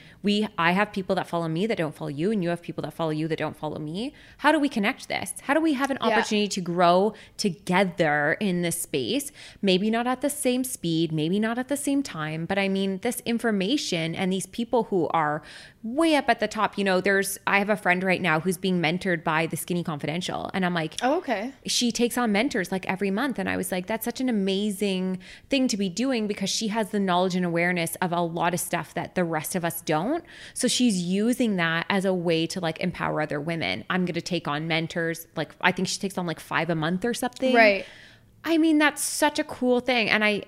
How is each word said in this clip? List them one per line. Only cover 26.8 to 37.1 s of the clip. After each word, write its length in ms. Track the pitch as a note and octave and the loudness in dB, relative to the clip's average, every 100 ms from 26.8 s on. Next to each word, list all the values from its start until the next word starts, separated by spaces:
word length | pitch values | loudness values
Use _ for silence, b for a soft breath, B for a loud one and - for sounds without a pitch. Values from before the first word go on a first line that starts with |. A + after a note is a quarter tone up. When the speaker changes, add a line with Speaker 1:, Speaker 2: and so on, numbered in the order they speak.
| G#3+ | -2
Speaker 1:
the 100 | G#3+ | 0
knowledge 340 | G3 F3+ F#3 F#3 | 2 2 2 0
and 80 | |
awareness 520 | F3+ E3+ F3 F3+ E3+ - | 0 2 0 0 -2 -2
of 160 | F#3 | -2
a 80 | E3+ | 0
lot 320 | F3 E3 E3+ | 0 0 0
of 60 | F3 | 0
stuff 340 | - E3+ D#3 | -2 -4 -4
that 200 | - E3 | -6 -4
the 100 | - | -2
rest 300 | F3 D#3 D3+ | -2 -2 -4
of 100 | F#3 | -4
us 180 | E3 D#3+ | -4 -4
don't. 420 | - D3+ F#3+ E4+ - B B | -2 0 0 -4 -6 B B
So 140 | - A#3 | -2 0
she's 320 | - B3 F#3 | 4 4 2
using 540 | F3 F#3+ A3 B3 A#3+ F#3+ | 0 2 2 2 2 4
that 280 | E3 E3 - | 4 2 2
as 140 | G3+ F#3+ | 2 4
a 80 | |
way 320 | F#3 E3+ E3 E3 | 2 4 2 2
to, 140 | - | -2
like, 200 | E3+ D#3+ | -4 -2
empower 400 | F3+ - E3 D3+ | -4 -2 -2 0
other 200 | D#3 D3 | -2 -2
women. 440 | D3+ E3 F#2+ F#2 - | -2 -2 -2 -4 -2
"I'm 160 | F#3 F3+ | 0 0
gonna 140 | E3+ | -2
take 260 | - F3 D#3 | -4 -4 -2
on 180 | D3 E3 | -4 -2
mentors." 600 | D#3+ D#3+ F3+ E3 E3 - - | -2 -2 -2 -4 -4 -8 -8
Like, 180 | D#3 - | -8 0
I 100 | F3+ | 0
think 160 | F#3 F#3 | 0 -2
she 100 | - | -4
takes 160 | G3 F#3+ | -4 -4
on, 100 | F3 | -4
like, 140 | D#3+ | -6
five 300 | - C#3+ E3 | -4 -2 0
a 40 | |
month 300 | E3 D#3 F#3 | 0 0 0
or 80 | A#3+ | -2